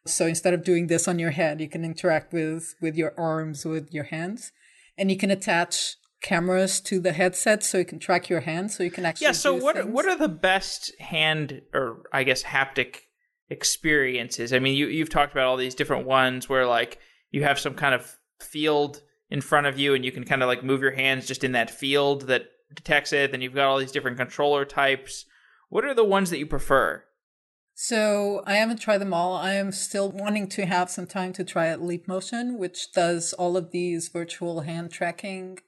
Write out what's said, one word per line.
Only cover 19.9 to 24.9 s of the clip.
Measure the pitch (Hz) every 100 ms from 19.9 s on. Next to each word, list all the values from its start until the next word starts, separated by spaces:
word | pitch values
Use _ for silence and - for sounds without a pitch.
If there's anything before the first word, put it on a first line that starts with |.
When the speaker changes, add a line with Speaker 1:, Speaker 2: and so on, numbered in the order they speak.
Speaker 2:
and | 135
you | 127
can | 127
kinda, | 123 139 127
like, | 123
move | 131 135
your | 135
hands | 131 135 131 123
just | 131
in | 127
that | 123 113
field | - 139 143 143 139 127
that | 123 - _ _
detects | - - 147 -
it. | 143 139
Then | 135
you've | 127
got | 135 135
all | 135
these | 131
different | 139 127 120
controller | 123 - 143 143 139
types. | - 139